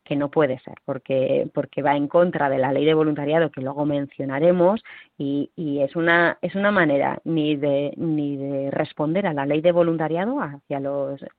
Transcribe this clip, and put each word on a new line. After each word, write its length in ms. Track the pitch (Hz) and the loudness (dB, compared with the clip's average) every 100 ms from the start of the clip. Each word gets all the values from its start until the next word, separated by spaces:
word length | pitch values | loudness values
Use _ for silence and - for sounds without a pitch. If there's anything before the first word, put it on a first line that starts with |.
| - | -6
que 100 | 143 | -4
no 140 | 143 | 0
puede 300 | 160 143 127 | 0 0 0
ser, 160 | - - - | -10 -16 -10
porque, 640 | 139 - 135 131 139 156 | -10 -2 0 2 0 0
porque 280 | - 135 - | -4 -6 -2
va 160 | 143 143 | 0 0
en 100 | 143 | 2
contra 400 | 170 180 165 143 | 2 2 2 0
de 120 | 135 | 0
la 120 | 131 | 0
ley 140 | 139 147 | 2 4
de 80 | |
voluntariado, 560 | 156 156 147 143 160 156 | 4 2 0 0 2 0
que 100 | 139 | -2
luego 260 | 131 139 147 | -8 -2 -2
mencionaremos, 960 | 143 143 - 139 135 170 180 175 220 - - - _ | -2 -4 -6 -6 2 4 6 4 2 -4 -20 -20 _
y, 320 | 139 143 139 - | -4 -2 -4 -6
y 240 | 156 143 | -4 -2
es 160 | 139 170 | -2 0
una, 420 | 165 170 170 - | 2 4 2 0
es 100 | 180 | -4
una 180 | 190 202 | 0 2
manera 480 | 202 160 139 135 131 - | 2 2 2 0 -2 -2
ni 300 | 165 151 147 | -2 0 0
de, 360 | 143 139 143 - | 0 0 -2 -4
ni 400 | 165 151 143 143 | -2 -2 -2 -4
de 320 | 139 139 139 | -4 -4 -4
responder 560 | - 151 - 151 170 196 | -4 -6 -4 -2 0 -2
a 80 | |
la 140 | 143 139 | -2 -2
ley 140 | 151 | 2
de 100 | 165 | 2
voluntariado, 680 | 170 170 165 156 165 202 277 | 4 2 2 -2 -2 -2 -4
hacia 400 | 165 139 _ 139 | -6 -10 _ -6
los, 400 | 139 143 139 139 - | -4 -4 -6 -8 -14